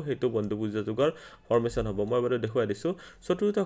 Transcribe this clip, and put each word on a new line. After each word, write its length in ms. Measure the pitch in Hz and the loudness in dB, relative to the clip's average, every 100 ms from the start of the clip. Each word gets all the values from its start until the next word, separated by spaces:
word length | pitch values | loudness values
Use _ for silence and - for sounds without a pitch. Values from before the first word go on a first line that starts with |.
সেইটো 220 | 147 127 123 | 0 0 0
বন্ধু 260 | 110 104 104 | 2 0 -2
পূজ্য 200 | 110 107 | -2 -2
যুগৰ 260 | 107 110 151 - - - - | -2 0 0 0 -10 -10 2
ফৰ্মেশ্যন 360 | 120 117 120 107 | 2 2 0 -2
হ'ব। 120 | 98 | 0
মই 160 | 104 123 | 0 2
বাৰু 160 | 123 123 | 2 0
দেখুৱাই 280 | 113 123 107 | 0 0 0
দিছোঁ, 260 | - 170 185 - - - | 0 -2 -4 -10 -8 -2
চতুৰ্থ 300 | 180 208 208 | 0 2 0